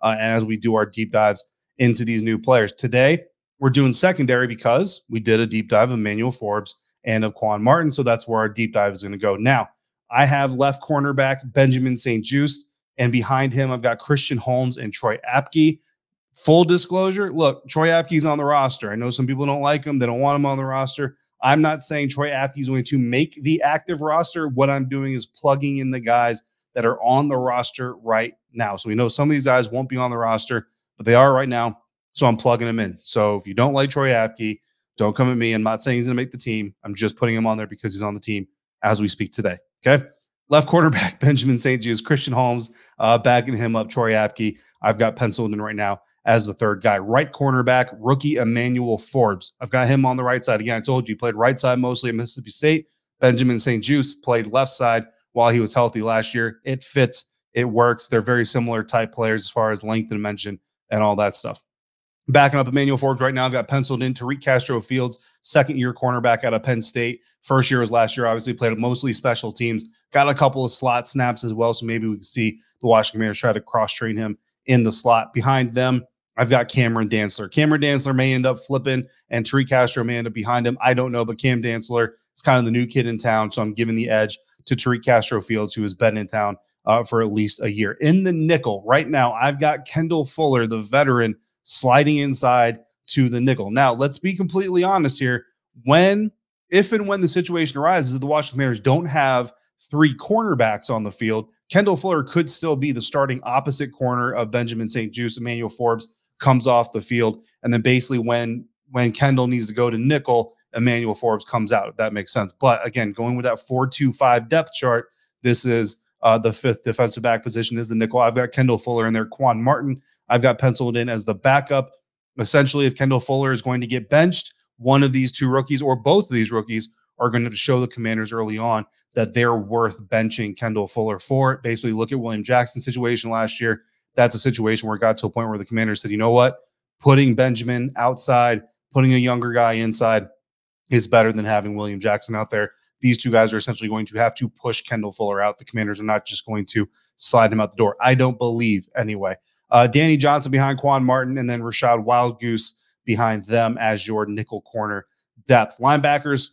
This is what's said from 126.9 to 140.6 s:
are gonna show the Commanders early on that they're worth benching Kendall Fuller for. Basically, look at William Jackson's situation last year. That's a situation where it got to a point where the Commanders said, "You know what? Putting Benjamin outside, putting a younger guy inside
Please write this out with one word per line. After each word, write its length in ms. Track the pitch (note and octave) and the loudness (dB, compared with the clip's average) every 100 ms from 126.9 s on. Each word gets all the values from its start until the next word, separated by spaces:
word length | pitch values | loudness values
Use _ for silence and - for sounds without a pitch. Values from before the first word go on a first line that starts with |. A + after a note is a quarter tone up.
| _ _ - | _ _ -4
are 100 | A#2+ | -2
gonna 200 | A#2+ A#2+ | 0 -2
show 300 | G#2 - B2+ | -2 0 0
the 60 | B2 | -2
Commanders 440 | B2 A2+ A2 A2 | -6 -6 -4 -4
early 260 | A2+ A2 G#2+ | -6 -6 -4
on 280 | A#2 A2 G#2 _ _ | -2 -2 -4 _ _
that 200 | - A2 | -4 -2
they're 240 | A#2+ A#2+ A#2 | 2 2 2
worth 440 | G2+ A#2 A2+ F#2 G2 | -2 0 -2 -4 -4
benching 480 | A2+ A2 A2+ G#2 F#2 | -2 0 -2 -6 -6
Kendall 320 | A#2 G#2+ G2 | -4 -4 -4
Fuller 320 | A#2+ A2 G2 | -4 -4 -4
for. 380 | - C3+ C3 C3 | -2 0 0 0
Basically, 280 | A#2 A#2 A#2+ | -4 -4 -2
look 220 | A2 A2+ | -2 -4
at 60 | C3+ | -4
William 240 | A#2 G#2+ | -6 -6
Jackson's 420 | G#2 B2 A#2+ B2+ C3 | 0 0 2 -2 -6
situation 440 | B2 A#2+ A#2 A#2 | -4 -2 -2 -2
last 300 | A2+ A2 - | -4 -4 -2
year. 220 | A#2 A2 _ _ _ - | -4 -4 _ _ _ 2
That's 200 | A#2+ A2+ | 2 2
a 40 | |
situation 480 | C3+ A#2+ A2 A2 A2 | -2 0 0 -2 -2
where 80 | G#2+ | 0
it 60 | |
got 160 | A2+ A2 | 2 2
to 80 | G#2+ | -2
a 40 | |
point 200 | A#2 A2+ | -4 -6
where 80 | G#2+ | -6
the 80 | G2 | -4
Commanders 360 | A2+ A2 G#2 | -2 0 -2
said, 100 | G#2 | -4
"You 60 | G#2 | 0
know 140 | A2+ | 4
what? 280 | A#2+ B2 - _ _ _ _ | 4 4 0 _ _ _ _
Putting 340 | C#3+ C3+ C3+ A2+ | 4 6 6 4
Benjamin 560 | C3 A2+ A#2 B2 C3 C3 | 2 0 -2 -4 -4 -2
outside, 640 | A#2+ B2+ - B2 A#2+ G#2+ - _ _ | -2 0 2 4 4 0 -6 _ _
putting 200 | C3+ C3 | 2 4
a 40 | B2+ | 4
younger 340 | B2 B2 A#2+ | 2 0 0
guy 220 | A#2 A#2 | 2 2
inside 540 | A2+ A2+ G#2+ A#2 A2 F#2+ _ _ _ | 2 -2 0 2 0 -2 _ _ _